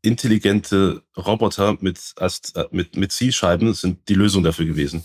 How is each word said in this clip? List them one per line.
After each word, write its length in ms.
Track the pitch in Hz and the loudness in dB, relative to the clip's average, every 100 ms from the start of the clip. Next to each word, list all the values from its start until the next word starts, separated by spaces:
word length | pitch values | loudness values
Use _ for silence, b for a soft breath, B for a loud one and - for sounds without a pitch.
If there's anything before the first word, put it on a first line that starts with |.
intelligente 1000 | 113 120 120 107 101 104 - 98 95 - _ - | 0 0 2 2 4 0 2 2 2 0 _ -8
Roboter 600 | 90 107 110 - 101 101 | -2 0 0 2 0 2
mit, 340 | 98 85 - - | -4 -6 -14 -4
als, 360 | 90 - - | -4 -4 -12
äh, 140 | - - | -8 -6
mit, 260 | 92 85 - | -4 -4 -4
mit 140 | 95 | -4
Zielscheiben 640 | - 127 127 87 87 113 | 0 -2 0 0 2 2
sind 340 | 101 92 87 - | 0 -2 -4 0
die 60 | |
Lösung 280 | 98 104 98 | 2 4 4
dafür 220 | 82 82 | 0 0
gewesen. 400 | 82 78 71 82 | -2 -2 -4 -4